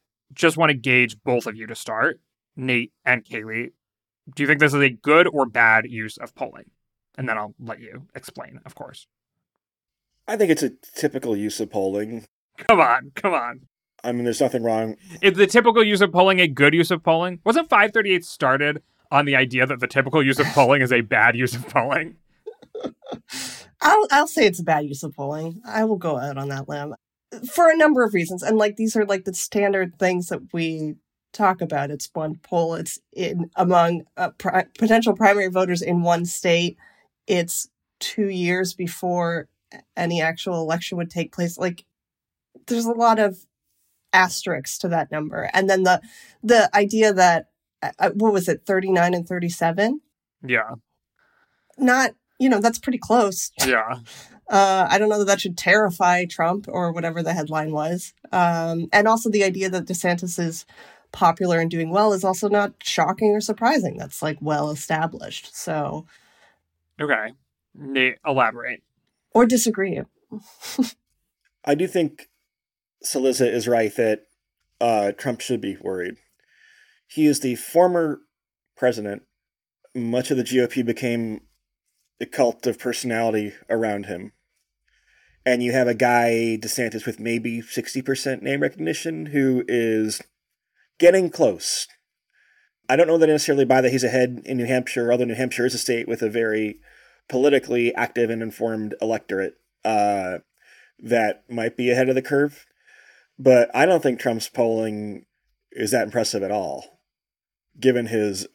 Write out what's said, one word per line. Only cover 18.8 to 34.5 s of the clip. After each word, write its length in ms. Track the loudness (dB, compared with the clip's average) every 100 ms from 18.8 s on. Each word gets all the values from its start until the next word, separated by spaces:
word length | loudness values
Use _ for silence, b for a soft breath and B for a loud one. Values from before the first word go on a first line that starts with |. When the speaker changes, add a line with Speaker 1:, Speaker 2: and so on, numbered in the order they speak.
| _ _ 0
Speaker 1:
on 140 | 2
the 120 | 4 2
idea 300 | 2 2 0
that 140 | 0
the 60 | -2
typical 360 | -2 0 2
use 160 | 2 2
of 80 | 2
<laughs> 80 |
polling 280 | 4 4 4
is 100 | 4
a 80 | 2
bad 360 | 2 4 4 4
use 180 | -2
of 140 | -4 -4
polling? 480 | -2 0 -2 -4 -14 _ _ -20 -20 -18 -12 -12 -12 -16 -16 -14 B B B B B
Speaker 3:
I'll, 240 | 4 4 4
I'll 160 | 2 2
say 200 | 2 2
it's 140 | 2
a 40 |
bad 200 | -2 -2
use 180 | -2 -8
of 120 | -12
polling. 460 | -10 -8 -6 -8 -12 -6
I 180 | -2
will 120 | 0 0
go 220 | -2 -4
out 200 | -6 -8
on 100 | -8
that 180 | -8 -8
limb 260 | -10 -10 -14 _ _ -20 -16 -6
for 180 | 2 4
a 60 | 6
number 280 | 4 4
of 100 | 2
reasons. 280 | 0 -2 -4
And, 160 | 0 2
like, 180 | 2 0
these 180 | -2 0
are, 80 |
like, 200 | 0 -2
the 100 | -4
standard 640 | -8 -4 0 0 0 -2 -2
things 300 | 0 0 -4
that 240 | -8 -8
we 420 | -6 -4 -4 -8 -10 _ _ _
talk 280 | -2 0 0
about. 300 | -2 -4 -4
It's 200 | -8 -10
one 240 | -6 -6 -8
poll. 320 | -4 -2 0
It's 240 | -4 -8 -12 _
in 380 | -8 -4 -4 -4 0
among, 460 | 4 4 4 0 -6 -6
uh, 140 | -6 -6
pri-, 280 | -2